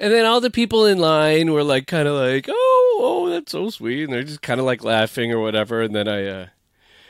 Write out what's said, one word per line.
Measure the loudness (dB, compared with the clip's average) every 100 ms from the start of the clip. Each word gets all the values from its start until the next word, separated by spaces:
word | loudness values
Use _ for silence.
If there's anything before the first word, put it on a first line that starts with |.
And | 0
then | 2
all | 4 2
the | 0
people | -2 0 4 4
in | 4
line | 2 4 4 2 2
were, | 0
like, | 2 0 -2
kinda | -2 0
like, | 0 0 -2 -2
"Oh, | 0 4 4 4 2
oh, | 0 0 -2
that's | -4 -6
so | -8 -8
sweet." | -6 -6 -6
And | -4
they're | -6
just | -8 -10
kinda, | -6 -2
like, | -2 -2
laughing | 0 0 0 -2 -2
or | -2
whatever. | -2 -2 -2 -2
And | -2
then | -2 -2
I, | -2 -4
uh, | -8 -14 _ _ _ _ _